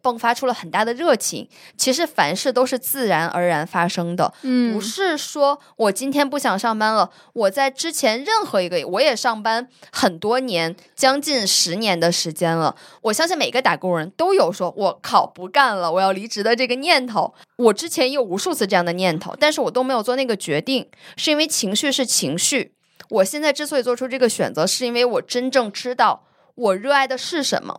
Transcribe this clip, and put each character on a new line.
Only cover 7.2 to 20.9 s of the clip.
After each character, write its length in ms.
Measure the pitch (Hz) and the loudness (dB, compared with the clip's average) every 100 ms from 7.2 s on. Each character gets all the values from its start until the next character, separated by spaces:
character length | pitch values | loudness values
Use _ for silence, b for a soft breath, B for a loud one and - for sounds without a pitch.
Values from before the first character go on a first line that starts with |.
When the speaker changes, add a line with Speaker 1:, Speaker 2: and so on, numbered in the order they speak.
| B | B
Speaker 1:
我 180 | - 196 | -2 0
在 180 | 196 269 | 2 0
之 220 | 269 330 | 0 -6
前 320 | 311 233 226 | 0 0 0
任 220 | 294 440 403 | 0 0 0
何 160 | 208 | 0
一 80 | 175 | 0
个， 180 | 175 139 | -2 -2
我 140 | 185 | 0
也 120 | 302 | 2
上 300 | 226 254 220 | 2 0 -2
班 240 | 214 226 254 B B | -2 -2 -4 B B
很 260 | - 202 165 | -2 0 0
多 220 | 208 247 | -2 -2
年， 340 | 262 175 165 170 b - | 0 -2 -2 -6 b 0
将 260 | 262 277 | 2 2
近 240 | 294 269 196 | 0 0 0
十 300 | - - 180 | 0 0 -2
年 240 | 220 175 | 0 2
的 100 | 165 | 2
时 220 | 170 170 | 0 -4
间 240 | 151 170 165 | -2 0 2
了。 180 | 156 B B B | 0 B B B
我 100 | 220 | -2
相 160 | 214 339 | 0 0
信 100 | 349 | 0
每 140 | 156 | 0
个 100 | 240 | 0
打 140 | 254 160 | 2 2
工 220 | 185 175 | 0 -2
人 120 | 156 | -2
都 220 | - 349 | -2 2
有 160 | 392 165 | 4 2
说 240 | - 180 - | 0 -4 -2
“我 220 | 165 - | -2 -2
靠， 260 | - - - | 2 2 2
不 180 | - 185 | -2 -2
干 300 | 285 262 202 | 2 4 2
了， 160 | 170 | 0
我 80 | 175 | 2
要 140 | 190 | 2
离 120 | 196 220 | 0 -4
职” 160 | 208 | -2
的 140 | 208 240 | -2 0
这 100 | 254 | -2
个 100 | 247 | -2
念 300 | 302 302 247 | 2 2 2
头。 280 | 208 - B - - | -2 -4 B -16 2
我 160 | 240 | 4
之 160 | 208 330 | 4 0
前 180 | 330 262 | -2 0
也 80 | 285 | 0
有 80 | |
无 140 | 220 185 | -2 -2
数 160 | 370 | -4
次 120 | 294 202 | -2 0
这 120 | 185 | 0
样 80 | 175 | 0
的 80 | |
念 260 | 175 185 165 | 0 0 -2
头， 160 | - - | -6 0
但 140 | 294 | 0
是 80 | 302 | 2
我 100 | 208 | -2
都 140 | 247 | -2
没 80 | 262 | 0
有 100 | 254 | -2
做 140 | 214 247 | 0 -2
那 100 | 262 | -2
个 120 | 202 | -4
决 240 | - 151 | -2 -4
定， 260 | 214 262 - | -2 -4 -4